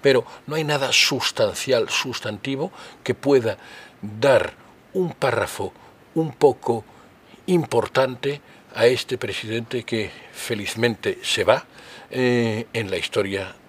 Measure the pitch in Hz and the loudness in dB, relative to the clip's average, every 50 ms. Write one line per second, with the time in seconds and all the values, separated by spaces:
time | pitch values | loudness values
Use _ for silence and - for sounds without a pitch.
0 | - 143 131 123 113 - - - - - 151 160 156 147 147 139 135 123 117 - | 4 4 4 4 2 0 -14 -18 -12 -8 -6 -4 -2 -2 0 0 0 2 2 2
1 | - - 143 127 - - - - 117 104 87 - - - 127 117 107 - - - | 2 2 0 -2 -2 -4 0 0 0 0 0 -4 -2 0 2 2 2 0 -2 -4
2 | - 135 117 - - 113 107 98 - 139 135 135 156 190 - - - - - - | -4 -4 -8 -8 -8 -8 -10 -8 -6 -6 -4 -4 -4 -8 -8 -14 -20 -20 -20 -12
3 | - - 120 - - 139 143 131 113 113 98 - - - - - - - - - | -4 -4 -4 -2 2 4 4 6 4 2 -4 -4 -10 -20 -20 -20 -20 -20 -18 -14
4 | - 104 104 110 117 139 131 107 - - - - - - - - _ - - 190 | -12 -12 -4 0 4 6 6 6 4 2 -8 -12 -20 -20 -20 -20 _ -8 -2 -2
5 | 185 165 - - - 135 - 110 98 - - - 101 92 - - - - - _ | -2 -2 -2 -2 -2 0 0 0 -2 -4 -6 -8 -8 -10 -10 -14 -20 -20 -20 _
6 | - _ - 160 165 156 131 _ - 143 123 - - - 117 113 110 - - - | -20 _ -4 -2 -2 -2 -2 _ 4 4 4 4 -2 -2 -2 -2 -4 -12 -20 -20
7 | - - - _ _ - - - - - 185 170 147 - - 120 107 - - 143 | -20 -20 -20 _ _ -20 -20 -14 -2 0 2 2 2 2 0 0 0 2 2 2
8 | 135 131 127 123 - 139 147 143 - - - - - - - 107 113 120 131 120 | 2 2 0 -4 -6 -6 -6 -6 -12 -20 -20 -20 -20 -16 -2 4 4 4 4 4
9 | - - 131 120 - 110 98 - - 110 110 117 117 - - 123 113 - - 110 | -2 -6 -6 -6 -6 -8 -8 -8 -8 -6 -6 -6 -6 -4 -6 -6 -4 -4 -4 -4
10 | 104 87 - - - - - - - - 120 104 101 - - 110 113 120 113 - | -4 -6 -8 -16 -20 -20 -16 -14 -6 -6 -6 -4 -4 -6 -2 0 0 0 0 0
11 | - 107 92 - - - - - 95 92 113 - - - - - - - - - | -4 -4 -4 -4 -4 -4 -2 0 4 4 4 4 2 -10 -20 -20 -20 -20 -20 -20
12 | - - - 127 127 123 123 120 117 113 107 107 113 - - 113 110 95 95 87 | -20 -10 -4 0 0 2 2 2 2 0 -2 -4 -6 -6 -8 -8 -6 -4 -4 -6
13 | - - - 110 101 98 98 98 95 95 - - _ | -6 -4 -2 -2 -2 -2 -4 -6 -8 -8 -14 -20 _